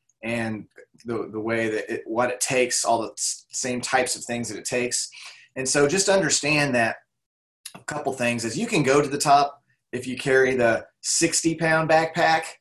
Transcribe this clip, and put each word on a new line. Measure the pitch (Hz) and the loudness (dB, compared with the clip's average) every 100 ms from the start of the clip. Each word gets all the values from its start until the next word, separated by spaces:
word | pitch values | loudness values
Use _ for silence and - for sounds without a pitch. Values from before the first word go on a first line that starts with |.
| _ _ | _ _
and | 113 117 113 107 87 - - _ | -6 -4 -4 -6 -10 -20 -20 _
the, | 117 113 90 | -8 -6 -6
the | 107 | -6
way | 110 113 110 | -2 -2 0
that | 107 - | -2 -4
it, | 113 - | -8 -4
what | 113 123 | -2 -2
it | - | -2
takes, | - 131 123 - | -2 0 2 0
all | - 117 | 0 0
the | 104 | -2
s-, | - - - - | -6 -6 -6 -10
same | - 127 123 | -6 -6 -6
types | - 127 123 - | 0 0 0 -4
of | |
things | - 120 117 | -6 -6 -6
that | 101 | -8
it | |
takes. | - 123 123 - - - - - _ 131 | -4 -2 -2 -4 -6 -12 -20 -20 _ -8
And | 131 | -2
so | 147 143 | 2 2
just | 196 202 | 2 2
understand | 196 151 - 147 151 143 123 | 2 2 0 2 0 2 2
that | 113 - _ _ _ _ _ _ - | 0 -2 _ _ _ _ _ _ -20
a | - | -16
couple | - 151 139 | -10 -6 -6
things | - 120 120 | -2 -2 -2
is | 113 147 | -4 -4
you | 233 | -2
can | 190 | 0
go | 131 143 | 4 4
to | 139 | 2
the | 143 | 0
top | 147 143 143 - _ _ _ | 4 4 4 -4 _ _ _
if | 123 131 | -10 -8
you | 123 | -4
carry | 139 131 131 123 | 2 4 6 4
the | 117 110 - _ | 2 2 -4 _
sixty | - - 165 - 165 | -4 0 2 2 0
pound | 160 165 160 160 | 0 2 2 4
backpack | 160 165 170 160 160 - - | 2 2 2 2 2 -2 -14